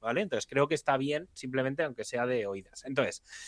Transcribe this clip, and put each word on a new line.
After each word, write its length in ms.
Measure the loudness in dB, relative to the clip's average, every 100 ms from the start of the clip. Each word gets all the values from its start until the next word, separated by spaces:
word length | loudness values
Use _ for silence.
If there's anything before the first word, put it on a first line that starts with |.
¿vale? 200 | -2 0
Entonces 260 | 0 -2 0
creo 200 | 2 4
que 80 | 4
está 200 | 2 2
bien, 320 | 2 -2 -4
simplemente 500 | -10 -4 0 0 0
aunque 220 | -2 -4
sea 200 | -4 -2 0
de 200 | 0 0
oídas. 380 | -4 -10 -14
Entonces, 400 | -4 0 0 -2 -12 -16